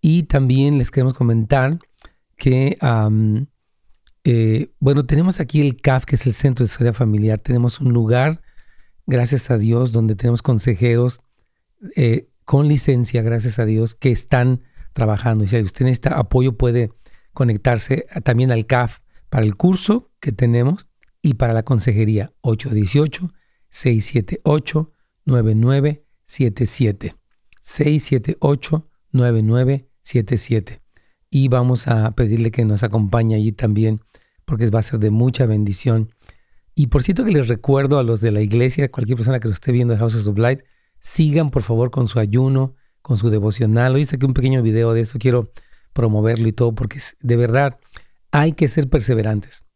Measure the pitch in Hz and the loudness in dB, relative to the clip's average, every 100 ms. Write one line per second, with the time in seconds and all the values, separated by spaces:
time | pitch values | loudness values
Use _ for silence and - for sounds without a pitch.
0 | - 165 160 143 131 131 139 147 120 - | 2 0 2 0 2 2 2 2 0 0
1 | 131 131 120 113 110 139 131 165 _ _ | -2 0 0 0 2 0 0 -2 _ _
2 | - _ _ _ 139 127 135 - 143 113 | -20 _ _ _ 0 2 0 0 0 0
3 | 107 107 110 107 143 _ _ _ _ - | 2 2 0 0 -4 _ _ _ _ -20
4 | _ _ - 117 113 110 156 _ 139 143 | _ _ 0 2 2 0 -4 _ 0 2
5 | 127 151 180 180 143 151 143 123 - 131 | 2 2 2 -2 -2 0 0 0 0 0
6 | - 123 131 110 143 120 117 - 120 110 | 0 -2 -2 0 0 2 -2 0 -2 0
7 | 117 104 107 110 - 123 120 - 127 120 | 0 2 0 -2 -2 0 0 0 0 2
8 | 113 123 139 160 - - - - - _ | 2 2 0 -2 -10 -20 -20 -20 -20 _
9 | - 127 120 131 - 120 107 117 127 117 | -2 0 0 -2 0 0 2 2 0 0
10 | 113 107 123 120 - 117 127 104 120 117 | 0 0 0 0 0 0 0 0 2 2
11 | 123 - _ _ _ _ _ _ 202 - | 0 -4 _ _ _ _ _ _ -12 -2
12 | 123 117 - _ - 139 147 147 - 127 | 0 0 -4 _ -2 2 2 2 2 0
13 | 120 120 110 117 113 107 113 110 113 - | 0 -2 -2 -2 -2 -2 0 0 -2 -2
14 | 135 113 - 131 123 127 - - - - | -2 -2 0 0 2 0 -6 -20 -14 -4
15 | 110 104 120 110 101 117 101 - 127 123 | -2 0 0 0 0 0 -2 -2 0 0
16 | - 156 110 131 131 113 127 120 110 - | -2 -2 0 2 0 0 0 0 -2 -6
17 | - - _ - 123 107 127 120 - 135 | -20 -20 _ -2 0 0 0 -2 0 -4
18 | - - 123 117 131 117 107 127 120 - | -4 -6 0 2 2 0 0 0 0 -6
19 | _ - - 127 110 101 175 185 - 220 | _ -20 -6 0 0 2 2 2 0 -2
20 | - _ - 107 120 120 123 185 - _ | -2 _ -8 -2 0 2 2 -2 -8 _
21 | _ _ - 117 123 113 113 127 113 107 | _ _ -2 0 0 0 0 0 2 0
22 | 107 107 95 _ 127 107 135 107 98 143 | 2 0 -2 _ -4 -4 -2 -2 0 2
23 | 151 - 180 - _ _ _ - 135 113 | 0 -2 -10 -12 _ _ _ -6 0 0
24 | 107 135 101 - - 151 - 156 156 _ | 0 -4 -4 -4 0 0 0 -4 -4 _
25 | _ _ - 127 110 107 120 135 143 147 | _ _ -2 0 2 2 2 2 0 -4
26 | _ _ _ - 123 101 117 - 113 101 | _ _ _ -2 -2 0 -4 0 -2 -2
27 | - - _ _ _ _ - - 147 147 | -10 -16 _ _ _ _ -20 -2 0 0
28 | - 135 113 165 143 143 - 156 - _ | 0 -2 -2 -2 0 -2 -2 -6 -6 _
29 | _ 127 123 113 107 120 127 139 - _ | _ 0 2 2 2 2 0 -2 -6 _
30 | - 123 101 110 - 113 98 - _ _ | -6 -4 -2 -4 -2 -4 -4 -16 _ _
31 | _ _ _ 143 135 123 123 127 - 113 | _ _ _ 0 2 2 2 0 0 0
32 | 110 110 113 113 113 110 113 104 113 110 | 0 0 -2 0 -2 0 0 0 -2 -2
33 | 101 117 113 110 107 107 117 104 110 107 | 0 0 0 0 -2 -2 -2 0 0 -2
34 | _ _ _ _ - 123 113 107 107 117 | _ _ _ _ -6 -2 0 0 -2 -2
35 | 107 107 123 127 123 107 104 101 - 113 | 0 2 0 2 0 0 -2 -2 0 0
36 | 110 _ _ - _ - _ - 139 143 | -2 _ _ -20 _ -20 _ -2 0 0
37 | 131 180 226 160 120 113 - 135 139 143 | 0 -2 2 2 0 -2 0 0 2 0
38 | 120 113 113 104 107 113 127 123 139 - | 0 0 0 0 0 0 0 0 -4 -4
39 | 113 123 117 131 113 98 - 123 120 110 | -4 -2 0 -2 -2 -4 -2 0 0 0
40 | 117 113 104 101 117 135 _ _ _ _ | 0 -2 -2 0 0 -2 _ _ _ _
41 | - - 156 147 151 123 104 113 123 127 | -12 0 2 2 0 -2 -2 0 0 -2
42 | 120 120 110 113 131 135 131 - _ _ | -2 0 0 0 2 0 -2 -6 _ _
43 | - 113 113 107 104 104 113 110 123 131 | -4 -2 0 0 0 0 0 2 2 0
44 | 147 135 135 131 131 131 113 110 117 113 | -2 -2 0 0 0 0 0 0 2 0
45 | 110 117 127 123 110 - - - _ - | -2 -2 0 0 -2 -12 -20 -20 _ -2
46 | 117 107 110 113 113 107 117 110 113 139 | 0 2 0 2 0 0 -2 -2 -6 -8
47 | - - 127 117 120 120 139 - _ - | -16 -10 -2 0 2 2 0 -4 _ -20
48 | - _ _ - 160 147 147 - 139 156 | -20 _ _ 0 0 0 -2 0 0 0
49 | 113 117 107 110 - - - | 0 -2 0 -4 -6 -20 -20